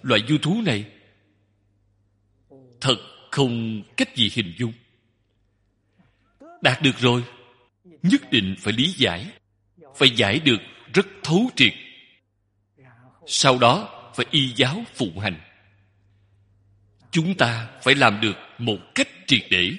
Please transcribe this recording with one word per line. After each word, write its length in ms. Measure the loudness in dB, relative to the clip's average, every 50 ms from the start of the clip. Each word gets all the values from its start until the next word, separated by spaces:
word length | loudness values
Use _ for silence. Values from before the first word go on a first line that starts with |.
loại 200 | 0 0 0 0 2 0
vui 80 | -2 0
thú 200 | 0 -2 -2 -2 -2
này 260 | -2 -2 -2 -6 -10 -18 _ _ _ _ _ _ _ _ _ _ _ _ _ _ _ _ _ _ _ _ _ _ _ _ _ _ _ _ _ _ _ _ -20 _ _ _ _
thật 160 | -2 -2 -2 -2 -4 -20 -20 -20 -20 _
không 520 | -2 0 0 0 0 -4 -4 -6 -6 -8 -10 _ _ -6
cách 180 | -6 -6 0
gì 140 | -2 -2 0 0
hình 200 | -4 -6 -6 -6 -8
dung. 160 | -8 -8 -8 _ _ _ _ _ _ _ _ _ _ _ _ _ _ _ _ _ _ _ _ _ _ _ _ _ _ _ _ _ _ _ _ _ -20 -20 -20 -4
Đạt 200 | -2 -2 -2 2
được 160 | 0 -2 0 2
rồi, 260 | 0 0 0 0 -4 -8 -16 -20 -20 _ _ _ _ _ _ _ _
nhất 380 | -20 -20 _ 0 0 0 0 0 0
định 240 | -2 0 0 0 -6 -6
phải 140 | -6 -4 -2
lý 200 | -2 -2 -4 0 0
giải, 340 | 0 0 0 -4 -10 -14 -18 _ _ _ _ _ _ _ _ _ -20 -20 _
phải 140 | 2 2 4 4
giải 240 | 4 2 2 2 2
được 200 | 2 2 2 2 -2 -12 -20 -20 -20 -2 0
rất 120 | 0 0 0 -8 -14 -6
thấu 260 | 0 0 0 0 0 2
triệt. 180 | 4 2 2 2 -4 -18 -20 -20 -20 -20 _ _ _ _ _ _ _ _ _ _ _ _ _ _ _ _ -20 _ _ _ -20 _ _ _ -8
Sau 320 | -4 2 2 2 4 6
đó 380 | 6 4 4 2 -2 -8 -16 -20 -20 -14 -6
phải 100 | -6 -6 -2
y 220 | 0 -2 -2 -2 0
giáo 300 | 0 0 0 0 -6 -10 -12 -6
phụng 260 | -6 -6 -6 -6 -6
hành. 220 | -6 -6 -6 -8 -16 _ _ _ _ _ _ _ _ _ _ _ _ _ _ _ _ _ _ _ _ _ _ _ _ _ _ _ _ _ _ _ _ _
Chúng 260 | -2 -2 -2 -2 0 0
ta 420 | 0 0 0 -4 -8 -12 -16 -6 0
phải 120 | 0 2
làm 260 | 6 4 4 4 2
được 140 | -2 -4 -4 -4 -12 -20 -14 -8
một 200 | -6 -4 -4 -6 -8 _ _
cách 140 | -4 -4 -4 -4 -20 -2 -2
triệt 140 | -2 -2 0 0
để. 200 | 0 0 0 -2 -4